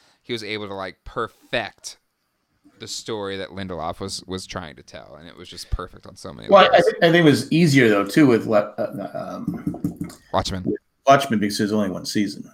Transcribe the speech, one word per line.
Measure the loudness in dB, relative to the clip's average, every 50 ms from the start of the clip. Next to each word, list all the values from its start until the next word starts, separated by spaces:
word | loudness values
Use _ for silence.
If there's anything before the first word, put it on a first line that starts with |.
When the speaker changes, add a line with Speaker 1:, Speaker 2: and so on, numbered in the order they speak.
| _ _ _ _
Speaker 1:
he | _ -10 -8
was | -8 -6
able | -8 -8 -8 -8
to, | -8 -8
like, | -8 -10 -10 -12 _ _
perfect | -12 -8 -8 -8 -8 -10 _ _ _ -6 -6 -6 -6 -12 _ -18 -18 -18 _ _ _ _ _ _ _ _ _ _ _ _ _ _ _ _ _
the | -14 -12
story | -12 -12 -8 -8 -8 -6 -6 -8 -8
that | -8 -10 -10
Lindelof | -10 -12 -10 -10 -8 -8 -8 -8 -8 -8
was, | -10 -10 -10 -12 -10
was | -10 -10 -10 -10
trying | -10 -12 -12 -12 -12 -16
to | -20 -20
tell, | -20 -20 -20 -20 -20 -20
and | -20 -20 -20
it | -20
was | -20 -20
just | -18 -18 -18 -8 -8
perfect | -8 -8 -8 -12 -16 -20 _
on | -20 -20
so | -18 -18 -16 -16
many | -14 2 6
Speaker 2:
Well, | 8 8 8
I |
Speaker 1:
levels. | 8 6 4 4 2 2 2
Speaker 2:
thi-, | 2
I | 4
think | 4 6 6
it | 6
was | 6 4 2 0 2
easier, | 4 4 6 6 6 6
though, | 6 4 2 0
too, | 2 4 4 6
with | 6 6 2 2
Le-, | 2 2 0 0 0 -4
uh, | -6 -6 -6 -6 -10 -10 -10 -10 -12 -10 -10 -10
um, | -10 -10 -10 -10 -8 -8 -8 -8 -6 -8 -10 -8 -10 -12 -14 -14 -18 _ _ -4
Speaker 1:
Watchmen. | -4 -4 -4 -6 -6 -4
Speaker 2:
with | -6 -6 -6 -8 _ _ _ _
Watchmen, | 4 4 4 4 0 -2 -2
because | -2 -2 -2
there's | -2 -2 0
only | 0 -2 -2 -2
one | -6 -8 -10
season. | -4 -2 -2 -2 -2 -4 -10 -16 -20